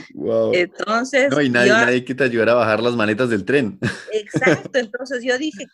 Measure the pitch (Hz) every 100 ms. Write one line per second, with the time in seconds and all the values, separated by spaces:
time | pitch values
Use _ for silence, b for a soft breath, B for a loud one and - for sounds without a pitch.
0 | - - - 113 110 - 180 - - 226
1 | 262 277 277 262 139 120 123 131 120 127
2 | 127 131 135 117 110 120 110 107 120 120
3 | 107 107 127 107 92 139 110 95 - -
4 | - 214 208 - 254 151 - 269 233 247
5 | 262 254 247 254 311 294 277